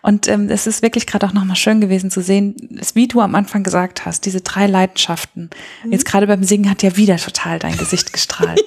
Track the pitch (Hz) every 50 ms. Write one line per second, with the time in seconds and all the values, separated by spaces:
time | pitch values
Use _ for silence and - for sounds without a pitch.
0 | - 208 208 208 - - 214 208 208 202 214 202 - 220 214 - 226 226 - 233
1 | - - - 202 202 190 190 202 190 190 180 - - 214 220 220 208 185 190 190
2 | 185 185 - 190 175 185 196 202 202 202 - - - - - - - - - 226
3 | 254 240 240 240 233 - - 202 202 - - 208 190 190 175 180 180 180 - -
4 | - 175 170 - - 202 185 185 180 - - 190 202 202 190 185 190 185 - -
5 | - - 170 - - - _ 175 170 165 - - - - - - - 226 208 262
6 | - - - 196 208 202 208 185 196 185 208 208 202 196 196 - 202 190 180 202
7 | 214 196 180 165 - - - - - 170 165 160 - 165 170 165 160 - 180 175
8 | - - - - - - - - 175 - - 415 427